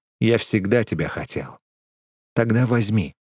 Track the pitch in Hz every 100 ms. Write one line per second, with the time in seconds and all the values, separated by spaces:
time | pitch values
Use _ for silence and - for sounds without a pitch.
0 | _ - 113 117 - 107 98 117 107 78
1 | 76 78 76 - 69 - _ _ _ _
2 | _ _ _ - 117 120 123 120 104 110
3 | 76 - _